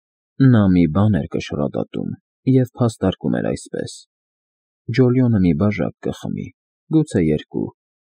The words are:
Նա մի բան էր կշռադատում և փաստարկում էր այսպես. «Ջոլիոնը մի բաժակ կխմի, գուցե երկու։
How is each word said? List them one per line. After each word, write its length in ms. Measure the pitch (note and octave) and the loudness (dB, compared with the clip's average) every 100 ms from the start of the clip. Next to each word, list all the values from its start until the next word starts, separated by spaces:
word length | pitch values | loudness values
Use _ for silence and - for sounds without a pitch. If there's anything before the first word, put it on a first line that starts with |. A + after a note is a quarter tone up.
| _ _ _ - | _ _ _ 2
Նա 220 | C3+ A2+ G2 | 4 6 4
մի 200 | F2+ D#2+ | 4 2
բան 300 | E2+ G#2+ E2+ | 2 0 0
էր 100 | - | -4
կշռադատում 880 | - - C#2+ C#2+ A1+ - G#1 G1+ - _ _ C3 | -8 -6 -6 -4 -6 -8 -8 -10 -10 _ _ 0
և 260 | C3 B2 | 2 0
փաստարկում 640 | - A#2+ - F#2 - C2 A#1 | -2 -4 -2 -4 -4 -4 -4
էր 140 | G#1+ | -4
այսպես. 480 | C#2 - G1+ G1+ - _ _ _ _ _ _ _ _ - | -6 -8 -12 -12 -14 _ _ _ _ _ _ _ _ -6
«Ջոլիոնը 520 | A#2 B2 B2+ B2 G#2+ | 0 2 2 2 2
մի 140 | F2+ | 2
բաժակ 400 | D2+ G#2 G2+ A#1+ - | 2 0 -2 -6 -6
կխմի, 480 | - - - G1+ - _ _ _ - | -10 -8 -10 -10 -12 _ _ _ -4
գուցե 320 | D#3 D3+ G#2 | -2 0 0
երկու։ 460 | D#2+ D2+ - - G#1 - _ _ | 0 0 -4 -8 -8 -12 _ _